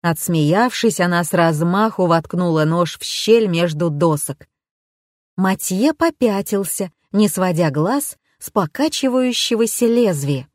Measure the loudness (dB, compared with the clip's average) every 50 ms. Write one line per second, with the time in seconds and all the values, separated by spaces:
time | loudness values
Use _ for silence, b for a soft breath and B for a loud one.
0 | 0 -2 -2 -2 -2 -2 0 0 2 2 2 2 2 0 0 0 0 0 2 2
1 | 0 0 2 0 0 0 0 2 2 2 2 0 0 0 2 2 0 0 0 0
2 | 2 2 2 0 0 -4 -4 -2 0 0 2 2 2 2 2 0 0 -2 -4 -10
3 | -10 -10 -8 -6 2 4 4 4 4 2 0 0 0 0 0 -2 -2 -2 0 0
4 | 2 2 2 0 -4 -8 -10 _ -16 _ _ _ _ _ _ _ _ _ _ _
5 | _ _ _ _ _ _ _ -2 0 0 -2 -2 -4 -4 -2 2 2 0 2 _
6 | -2 -2 0 _ 0 0 0 -2 -4 -2 -4 -4 -2 -4 -6 -6 -8 -8 _ _
7 | _ _ 0 2 2 2 2 0 -2 0 2 2 0 0 2 0 0 0 0 -2
8 | -4 -6 -12 _ _ _ _ _ -20 -4 _ -2 -2 -2 _ -2 -2 -2 -2 -2
9 | -2 0 0 2 0 0 -2 -2 -2 -2 0 0 0 -2 0 0 0 2 4 4
10 | 2 2 0 -2 -2 -2 -2 -4 -4 _